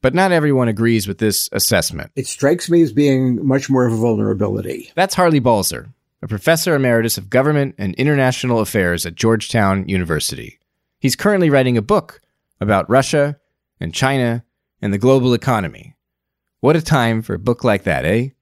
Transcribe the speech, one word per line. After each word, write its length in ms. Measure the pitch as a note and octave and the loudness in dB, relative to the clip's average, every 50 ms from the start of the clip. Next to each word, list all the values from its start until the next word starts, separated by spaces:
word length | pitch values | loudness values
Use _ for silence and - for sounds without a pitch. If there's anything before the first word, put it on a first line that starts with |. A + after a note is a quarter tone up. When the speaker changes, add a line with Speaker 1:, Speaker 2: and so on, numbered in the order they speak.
Speaker 1:
But 140 | - C3 C3 | 0 0 2
not 160 | F3 F#3+ G3 | 2 2 2
everyone 380 | F3+ E3 D3+ D3 C#3 C3 B2+ A#2 | 2 2 2 2 2 2 2 0
agrees 400 | G#2+ G2 A#2 A#2 A#2 A2 G2 G2 | 0 0 2 2 2 2 0 -2
with 100 | G2 - | -4 -2
this 300 | A2+ G#2+ G2 - - - | 0 0 0 -2 -6 -4
assessment. 640 | - G2 - - A2+ F2+ D#2 - - D2+ C#2+ - _ | -4 -4 -2 0 0 0 0 -2 -6 -10 -12 -10 _
Speaker 2:
It 140 | - C3 - | -10 -10 -10
strikes 420 | - - - C#3 E3 E3+ - - | -6 -2 0 0 0 0 0 0
me 120 | E3+ E3+ | 2 2
as 100 | E3 C#3 | 2 2
being 520 | G#2 D3 D3 C#3+ C3+ C3 C3 B2+ B2 G#2+ - | 2 0 2 2 2 2 2 0 0 0 0
much 240 | C3+ C3 C3+ C3+ - | 0 0 0 0 0
more 160 | C3+ B2+ B2 | 2 2 2
of 80 | A#2+ | 2
a 40 | A2+ | 0
vulnerability. 960 | A2 A2+ A#2+ A2+ G#2+ G#2+ G#2 G2+ G2 G#2 G2+ G2+ G#2 G2 - - - - - _ | 0 0 0 0 0 0 -2 0 -2 -2 -2 -2 -6 -6 -8 -10 -10 -12 -10 _
Speaker 1:
That's 220 | - F#3 F#3+ - | -2 -2 -2 0
Harley 240 | - F#3 E3+ D#3+ C#3+ | 0 2 2 2 2
Balzer, 520 | A2+ B2 A#2 G#2 F#2 - - A#1+ A#1+ - - _ _ _ _ _ | 2 2 2 2 0 -4 -6 -8 -12 -16 -20 _ _ _ _ _
a 60 | - - | -10 -8
professor 480 | A2 G2 - D#3+ E3 D#3+ - E3 D#3 | -8 -4 0 0 0 0 0 0 0
emeritus 420 | C#3 C3+ B2+ A#2+ A2+ A2+ A#2 - - | 2 2 2 2 2 0 0 -4 -6
of 100 | G2 G2 | -8 -2
government 460 | - B2 C3+ D3+ D3+ D3 C#3 C3+ - - | 0 0 2 2 2 0 0 -2 -4 -6
and 180 | G2 G2 - | -6 -6 -4
international 640 | - B2+ D3 D3 C#3 C3+ B2+ B2 - - B2+ A#2+ A2+ | -2 0 0 2 2 2 0 0 -2 -2 -2 0 0
affairs 440 | G#2+ - - A2 F#2 F2 F2 E2+ - | 0 0 0 0 0 0 0 -2 -4
at 120 | F2 E2 | -8 -6
Georgetown 720 | - - A2+ A2+ A2 - - - A#2 G2+ G2 F#2+ G2 F#2 D2+ | -2 0 0 0 0 -2 -2 -2 0 2 2 0 -2 -2 -2
University. 720 | F#2+ F#2 F2+ D#2+ E2 D2+ - - - - A1 - - _ _ _ _ _ _ _ _ _ | -2 -2 -2 -2 -4 -4 -4 -6 -8 -10 -14 -16 -20 _ _ _ _ _ _ _ _ _
He's 160 | - C3+ A#2+ | -2 -2 -2
currently 340 | - - G3+ G#3 F#3+ F3+ D#3 | 0 0 0 2 2 2 4
writing 260 | C#3 C3+ C3 B2+ B2 | 4 4 2 2 0
a 60 | A#2 | 0
book 380 | G#2 A2+ G#3 G3 - - - _ _ _ _ _ _ _ _ _ | 0 0 0 0 0 -4 -20 _ _ _ _ _ _ _ _ _
about 280 | G#2 G#2 G#2 F#2+ F2 - | -2 0 0 0 2 2
Russia 520 | A2+ C3+ C3+ - - D3+ C#3+ D3 D3 _ _ _ _ _ _ _ _ _ | 2 2 2 2 0 0 0 0 -2 _ _ _ _ _ _ _ _ _
and 120 | - E2 | -10 -8
China 520 | E2 - C3+ C3 C#3 C3+ B2 A#2+ A#2 A#2+ - _ _ _ _ _ _ _ | -4 -2 0 0 0 0 0 0 -2 -4 -8 _ _ _ _ _ _ _
and 140 | - G#2 G2+ | -4 -4 -2
the 40 | G2 | 0
global 360 | G#2 B2+ C3+ C3+ B2 B2+ B2 | 2 4 4 4 4 2 0
economy. 640 | A2+ - C#3 B2 G#2+ F#2+ D2+ A1+ - - - - _ _ _ _ _ _ _ _ _ _ _ _ _ | 0 0 -2 -2 -2 -2 -6 -10 -14 -20 -20 -20 _ _ _ _ _ _ _ _ _ _ _ _ _
What 160 | - C3 D#3 | 2 2 2
a 40 | E3 | 2
time 400 | D#3+ - E3 C3+ A#2 A2+ A2+ A2+ | 2 0 0 2 2 0 0 -2
for 140 | A2 - F#2 | -4 -6 -8
a 60 | E2 | -4
book 240 | G2 A#2+ A#2+ - - | -2 -4 -4 0 0
like 180 | A#2+ G#2 G2 | 0 0 0
that, 220 | - G2 D#2 C2+ B1+ | 0 -2 -2 0 0
eh? 240 | D#2 G2 A2+ B2+ C3+ _ _ | 0 0 0 -2 -4 _ _